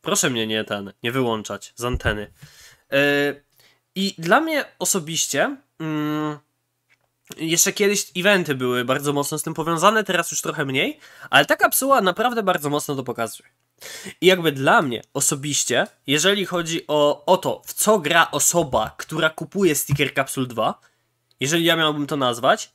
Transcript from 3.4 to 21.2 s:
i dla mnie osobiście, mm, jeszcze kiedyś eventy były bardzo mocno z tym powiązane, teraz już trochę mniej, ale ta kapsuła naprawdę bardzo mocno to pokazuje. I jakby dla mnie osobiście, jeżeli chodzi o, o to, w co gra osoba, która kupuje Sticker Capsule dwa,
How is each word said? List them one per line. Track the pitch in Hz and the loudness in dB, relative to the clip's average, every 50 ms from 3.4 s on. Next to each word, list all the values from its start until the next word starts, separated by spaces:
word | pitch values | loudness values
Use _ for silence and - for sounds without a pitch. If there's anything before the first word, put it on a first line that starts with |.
| _ _ _ _ _ _ _ _ _ _ _ | _ _ _ _ _ _ _ _ _ _ _
i | 185 190 196 - - | -4 -4 -4 -4 -6
dla | 165 165 208 262 | 0 2 2 2
mnie | 320 320 320 285 240 - _ _ | 2 0 -2 -4 -4 -6 _ _
osobiście, | 160 175 - 196 156 151 165 151 - - - 139 170 254 285 262 _ _ _ _ | -4 -2 -2 -2 -2 -4 -4 -4 -4 -2 0 0 0 0 -2 -8 _ _ _ _
mm, | 156 156 156 151 151 151 151 151 151 151 151 147 _ _ _ _ _ _ _ _ _ _ _ _ _ _ _ _ _ _ - - | -6 -4 -4 -2 -2 -2 -4 -4 -4 -6 -8 -10 _ _ _ _ _ _ _ _ _ _ _ _ _ _ _ _ _ _ -12 -8
jeszcze | 160 160 160 170 - 196 180 | -4 -2 2 2 2 2 2
kiedyś | - 208 196 208 196 - - _ 180 | 2 2 2 2 0 -2 -6 _ 0
eventy | 175 202 208 185 175 147 143 | 2 4 4 4 2 0 -2
były | 131 127 123 123 123 120 | -2 0 0 0 0 0
bardzo | 120 131 143 139 147 143 | 0 0 0 0 -2 0
mocno | 143 143 - - 151 | 0 -2 -2 -4 -6
z | - | -6
tym | 165 160 | -6 -6
powiązane, | 156 156 160 170 160 165 202 220 220 208 | -6 -4 -2 -2 2 4 4 4 2 -2
teraz | - 180 170 170 - | 0 -2 -2 -2 -2
już | - - | -6 -6
trochę | - 156 151 156 151 | -6 -6 -4 -4 -4
mniej, | 139 131 135 165 262 302 _ - - - - - - | -2 0 0 0 -2 -4 _ -18 -20 -20 -20 -10 2
ale | - 269 294 | 4 4 4
ta | - 302 | 4 2
kapsuła | - 370 330 - - 262 269 269 254 | 2 2 0 2 0 2 2 2 4
naprawdę | 208 185 180 196 220 254 240 226 208 | 4 2 0 0 -2 -2 0 0 0
bardzo | 190 180 170 147 147 | 0 -2 0 -2 -2
mocno | 143 147 147 - 147 | -2 -2 -2 -4 -6
to | 135 135 | -6 -4
pokazuje. | 131 117 113 117 110 - - _ _ _ _ _ _ _ _ - - - - - 185 - _ | -6 -4 -4 -6 -6 -6 -14 _ _ _ _ _ _ _ _ -20 -18 -16 -16 -16 -16 -10 _
I | - | 4
jakby | 180 185 185 165 160 | 4 6 6 2 0
dla | 143 135 135 147 196 240 | 0 2 2 4 4 4
mnie | 175 131 120 107 - _ _ | 4 2 -4 -6 -8 _ _
osobiście, | 135 139 - 160 139 135 147 143 - - - 127 127 190 - _ _ _ - | -2 -2 -2 -2 -4 -4 -4 -2 -2 -2 0 0 0 0 -2 _ _ _ -2
jeżeli | 139 151 156 190 202 208 190 | 0 2 2 2 2 2 -2
chodzi | 175 180 175 165 160 165 165 - - | -4 -4 -4 -4 -4 -6 -6 -4 -2
o, | 151 151 147 147 147 - - | 2 2 4 4 2 0 2
o | - 185 180 | 2 2 2
to, | - 139 - - - | 2 -2 -6 -6 -8
w | - - | -16 -6
co | - - 208 214 214 | -2 2 2 2 2
gra | 151 175 170 170 156 - | 2 2 4 4 4 4
osoba, | - 147 - - - 175 165 143 123 113 107 117 - _ | 2 0 0 2 2 2 0 2 0 -2 -2 -2 -6 _
która | - - 160 156 160 156 | -14 -8 -4 0 0 0
kupuje | - - - - - 190 202 175 151 | -2 -2 -12 -8 -2 2 2 2 2
Sticker | 143 - - 143 143 147 135 - | 2 0 -2 0 0 0 0 0
Capsule | 143 131 - - - 131 123 | -2 -2 -2 -2 -4 -4 -4
dwa, | 120 113 107 135 202 _ _ _ _ _ _ _ _ _ | -2 -2 -2 -2 -2 _ _ _ _ _ _ _ _ _